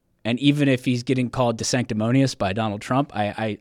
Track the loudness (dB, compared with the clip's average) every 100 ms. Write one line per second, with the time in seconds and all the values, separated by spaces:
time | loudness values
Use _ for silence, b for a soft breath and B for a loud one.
0 | _ _ -4 2 4 4 4 2 0 -2
1 | 0 -2 0 0 0 0 -2 -2 -2 -2
2 | 2 2 2 0 -2 -2 -4 -4 -2 -2
3 | -2 -2 -4 -4 -6 -4